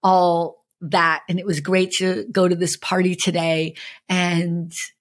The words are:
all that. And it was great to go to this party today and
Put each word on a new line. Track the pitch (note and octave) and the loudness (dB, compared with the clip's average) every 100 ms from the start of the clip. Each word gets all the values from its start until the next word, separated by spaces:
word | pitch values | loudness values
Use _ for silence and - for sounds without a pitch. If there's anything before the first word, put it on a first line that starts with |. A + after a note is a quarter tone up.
all | G3 F#3 F3+ E3+ E3+ - _ _ | 6 4 4 2 -2 -8 _ _
that. | D#3+ F3+ E3 D#3 - | -2 2 2 0 -2
And | F3+ | -4
it | F#3+ | -2
was | D3+ | -4
great | C#3+ F#3 F#3 | 0 0 0
to | - F#3 F#3 G3+ | 0 -2 -2 -4
go | - F3+ | 0 2
to | |
this | F3 F3 - | 2 -2 -4
party | - F#3 F#3 | -4 0 0
today | F3 - E3+ E3 D#3+ D#3+ - - - _ | 0 -2 0 0 0 -2 -6 -18 -20 _
and | F3+ F3+ F3 F3 E3+ E3+ - - _ | 0 0 0 -2 -4 -6 -10 -12 _